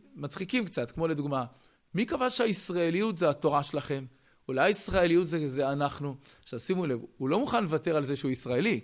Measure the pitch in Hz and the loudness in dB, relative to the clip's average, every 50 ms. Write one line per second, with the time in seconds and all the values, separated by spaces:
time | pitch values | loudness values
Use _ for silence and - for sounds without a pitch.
0 | - - - 160 143 139 - - 190 185 254 254 214 170 - 147 120 - - 160 | -18 -20 -12 -10 -8 -8 -6 -8 -6 0 0 0 0 0 -2 -4 -4 -4 -2 -2
1 | 165 165 156 147 143 147 139 131 120 123 - _ _ _ _ _ _ _ - 180 | 0 0 0 -2 -2 -2 -2 -2 -4 -6 -10 _ _ _ _ _ _ _ -2 -2
2 | 240 - 330 262 254 254 - - 233 220 190 - - - 175 175 170 165 170 190 | -2 0 0 -2 0 0 0 2 2 2 2 0 -2 -2 0 0 2 2 2 2
3 | 214 226 190 160 175 151 139 - - 151 147 143 143 - - 143 - - 143 135 | 0 0 0 2 2 2 2 2 2 2 2 2 0 0 -4 -6 -4 -2 -4 -4
4 | 131 123 _ _ _ _ _ _ - - 131 127 156 185 208 - - - 190 190 | -6 -10 _ _ _ _ _ _ -8 -4 2 4 4 4 4 2 0 0 2 4
5 | 180 170 170 175 185 151 170 160 151 139 127 143 135 135 139 143 143 139 - - | 4 6 6 4 4 2 0 -2 -2 -2 0 0 0 0 2 0 0 0 -2 -4
6 | 143 143 131 139 - - - _ - - 127 117 - - 190 180 175 147 123 117 | -6 -6 -6 -8 -14 -20 -20 _ -16 -12 -10 -8 -2 -2 -2 0 0 0 -2 -2
7 | - - _ - 131 131 165 220 285 - 247 233 208 156 156 147 - 170 156 151 | -4 -12 _ -4 0 0 2 2 2 2 0 0 2 2 0 0 0 0 0 0
8 | 143 131 143 131 - 131 131 - - 123 123 127 185 226 180 110 | 0 0 -2 -2 0 -2 -2 -2 -2 -2 0 2 2 2 0 0